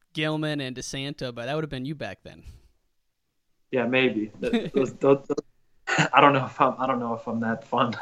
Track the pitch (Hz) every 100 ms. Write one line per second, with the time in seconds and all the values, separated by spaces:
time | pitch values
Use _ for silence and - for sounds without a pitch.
0 | _ 156 156 156 156 147 131 123 - 135
1 | 139 - 127 120 120 151 156 135 131 147
2 | 110 95 92 85 - - _ _ _ _
3 | _ _ _ _ _ _ - 127 117 131
4 | 127 107 107 - 123 220 180 135 123 -
5 | 139 139 - 143 - _ _ _ - -
6 | 151 131 143 139 131 - 135 123 131 123
7 | 117 113 - 113 113 113 - 120 120 107